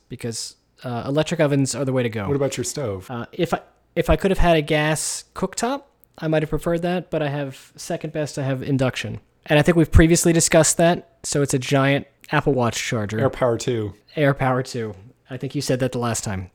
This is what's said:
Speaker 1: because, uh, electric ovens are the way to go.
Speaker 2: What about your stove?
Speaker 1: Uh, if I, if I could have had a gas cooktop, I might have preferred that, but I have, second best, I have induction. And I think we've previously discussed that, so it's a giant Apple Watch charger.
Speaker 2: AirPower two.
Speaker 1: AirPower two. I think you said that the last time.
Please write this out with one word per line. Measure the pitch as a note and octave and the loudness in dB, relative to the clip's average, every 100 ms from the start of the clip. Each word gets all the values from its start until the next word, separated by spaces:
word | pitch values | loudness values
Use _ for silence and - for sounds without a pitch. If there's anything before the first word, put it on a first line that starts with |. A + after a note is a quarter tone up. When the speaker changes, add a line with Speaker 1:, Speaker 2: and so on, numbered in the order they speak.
| _ | _
Speaker 1:
because, | A#2+ A#2+ A2+ - - _ _ C3 | -10 -8 -8 -12 -16 _ _ -8
uh, | A#2+ C3 | -6 -2
electric | C#3+ D#3 E3 | -2 0 0
ovens | D3+ C#3 C3+ - | 2 2 0 0
are | |
the | C3+ | -2
way | B2+ | 0
to | A#2+ | 0
go. | A2 G2 | -2 -2
Speaker 2:
What | C#3 | 0
about | C3+ - | 0 -2
your | |
stove? | A#2+ D#3 B2+ F#2+ - | -6 -4 -6 -6 -8
Speaker 1:
Uh, | A#2+ A#2+ | -12 -10
if | - E3+ | -4 -2
I, | F3 - _ _ - | -2 -6 _ _ -4
if | E3 | 0
I | D#3+ | 2
could | G3 | 2
have | F#3 | 4
had | F3 E3 | 4 4
a | |
gas | D3+ D3+ D3+ D#3 - - - - | 2 0 0 -2 -4 -8 -12 -6
cooktop, | - - A#3 C#4 - _ _ - | -6 -4 -4 -4 -8 _ _ -6
I | D#3+ | 0
might | D#3 | 0
have | D3+ | 0
preferred | D3+ - E3+ | -2 0 -2
that, | F3 F3+ D3 | 0 -2 -2
but | D#3+ | -2
I | D3 | -2
have, | C#3+ C#3 C3 - - | -2 -6 -10 -20 -18
second | - E3 D#3 | -8 -6 -6
best, | D#3 D3 - | -4 -4 -4
I | |
have | C3+ C3 | -2 -2
induction. | - C3+ C3 - G#2+ A2 - _ - | 0 0 0 -2 -8 -10 -16 _ 0
And | D3 | 4
I | |
think | D3 E3+ | 4 4
we've | D3+ | 4
previously | - E3 E3+ F3 | 4 6 6 4
discussed | E3 - E3 - - | 2 4 4 4 4
that, | E3+ F3 - _ | 2 2 -4 _
so | - D3 | -6 -2
it's | C#3+ | 0
a | C#3 | -2
giant | B2 C#3 C3+ C#3 - _ - | 0 2 4 2 -2 _ -2
Apple | D3+ D3+ | 0 2
Watch | C3 A#2 - | 2 0 -2
charger. | - G#2 G2+ G#2+ | -4 -4 -4 0
Speaker 2:
AirPower | C3+ - B2+ A2+ | 0 2 0 2
two. | - A#2 G#2 - _ - | 0 -2 -4 -8 _ 0
Speaker 1:
AirPower | C#3+ C#3 C3+ B2+ | 2 2 0 0
two. | C3 B2 A2 G2 G#2+ _ _ | -2 -6 -8 -10 -20 _ _
I | C3 | -10
think | C3+ D3 | -6 -6
you | |
said | - B2+ | -2 0
that | C3 | 0
the | B2+ | -2
last | A#2+ G#2+ | -2 -2
time. | A2+ F#2+ F2+ | -4 -6 -8